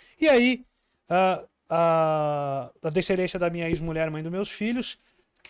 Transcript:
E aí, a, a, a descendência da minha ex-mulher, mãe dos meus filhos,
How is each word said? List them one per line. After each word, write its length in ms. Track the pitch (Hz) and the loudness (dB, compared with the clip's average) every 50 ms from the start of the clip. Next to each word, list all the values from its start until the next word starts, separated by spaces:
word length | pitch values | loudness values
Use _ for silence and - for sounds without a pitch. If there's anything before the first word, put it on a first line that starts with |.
| _ _ _ _ | _ _ _ _
E 80 | 320 311 | 4 6
aí, 380 | 277 240 240 254 254 247 - _ _ _ _ _ _ _ _ _ | 6 6 6 4 2 0 -6 _ _ _ _ _ _ _ _ _
a, 360 | 170 185 190 185 180 - - _ _ _ _ _ | 2 2 4 2 0 -2 -6 _ _ _ _ _
a, 1000 | 165 165 170 165 165 160 160 156 156 156 151 147 147 143 143 139 135 135 123 - - _ | 0 2 2 4 4 2 2 2 2 0 0 0 -2 -2 -4 -4 -4 -6 -8 -10 -14 _
a 80 | - 160 | -8 -2
descendência 480 | 151 185 175 - 190 185 185 175 - 185 | -2 -2 0 0 0 0 0 -2 -2 -2
da 100 | 175 170 | -2 -2
minha 200 | 170 170 165 165 | -2 -4 -2 -2
ex-mulher, 400 | 165 160 165 165 160 160 160 160 | -2 -2 -4 -4 -2 -2 -2 -2
mãe 120 | 156 156 | -4 -6
dos 100 | 160 165 | -6 -6
meus 180 | 175 190 208 - | -6 -6 -6 -6
filhos, 480 | - - 208 226 240 254 233 - - - _ _ _ _ _ _ _ _ - | -6 -6 -4 -2 -2 -4 -6 -8 -12 -16 _ _ _ _ _ _ _ _ -20